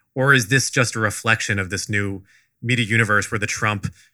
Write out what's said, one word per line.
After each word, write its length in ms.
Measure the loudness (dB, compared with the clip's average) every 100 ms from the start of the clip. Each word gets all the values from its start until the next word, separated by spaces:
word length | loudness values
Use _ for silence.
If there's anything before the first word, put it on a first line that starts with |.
| _
Or 180 | -2 4
is 160 | 4 4
this 220 | 0 2
just 240 | 0 0
a 60 | 0
reflection 580 | -4 -2 -2 -2 0 -2
of 120 | -2
this 180 | -6 -4
new 340 | -2 -2 -6 -14 _ _ _
media 240 | -2 0 2
universe 440 | 2 4 2 0
where 80 | -4
the 80 | -4
Trump 400 | -2 -2 -2 -4 -10 _